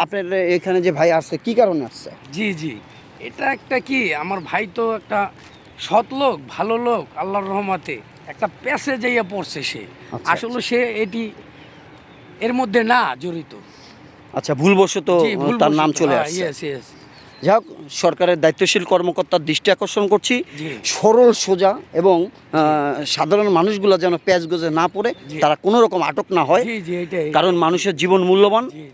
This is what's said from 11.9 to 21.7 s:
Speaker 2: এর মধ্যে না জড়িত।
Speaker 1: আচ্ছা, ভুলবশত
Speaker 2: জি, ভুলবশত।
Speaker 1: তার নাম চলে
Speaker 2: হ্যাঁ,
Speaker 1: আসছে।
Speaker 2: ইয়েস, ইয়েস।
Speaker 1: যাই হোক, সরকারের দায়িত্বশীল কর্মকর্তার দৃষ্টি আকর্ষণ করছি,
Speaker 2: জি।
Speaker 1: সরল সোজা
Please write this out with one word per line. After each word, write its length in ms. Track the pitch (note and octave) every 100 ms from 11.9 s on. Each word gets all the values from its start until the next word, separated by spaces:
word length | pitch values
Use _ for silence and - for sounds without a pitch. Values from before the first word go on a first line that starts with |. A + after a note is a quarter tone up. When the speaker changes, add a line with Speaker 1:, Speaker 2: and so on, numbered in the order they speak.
| - - - - -
Speaker 2:
এর 120 | A3+
মধ্যে 280 | B3 B3 A#3
না 160 | A3+ B3 F#3 B2+
জড়িত। 320 | F3 E3+ C#3+ G#2 - - - - - - -
Speaker 1:
আচ্ছা, 200 | B2+ -
ভুলবশত 540 | C3+ F3 F#3+ F#3+ G3 D#3 F3
Speaker 2:
জি, 120 | D#3+ G3+
ভুলবশত। 240 | C#3+ A#3+
Speaker 1:
তার 120 | D3+ D3+
নাম 100 | D#3
চলে 220 | - D3+
Speaker 2:
হ্যাঁ, 60 | B2
Speaker 1:
আসছে। 200 | D3+ F3+
Speaker 2:
ইয়েস, 220 | E3+ C#3
ইয়েস। 240 | D#3 C3+ - - - - - -
Speaker 1:
যাই 120 | D3
হোক, 100 | A3 - - D3
সরকারের 500 | - E3+ D3+ F3+ E3+
দায়িত্বশীল 440 | D#3+ D3+ F#3 G#3
কর্মকর্তার 580 | F3 F3+ F3 E3+ F3+ F3+
দৃষ্টি 240 | D3+ D3+ -
আকর্ষণ 340 | F#3 G3+ G#3+ G3+
করছি, 340 | G#3 - B3 - D3
Speaker 2:
জি। 100 | D#3 A#2+
Speaker 1:
সরল 480 | - - G#3 A#3 B3
সোজা 400 | G#3 - F#3 F#3+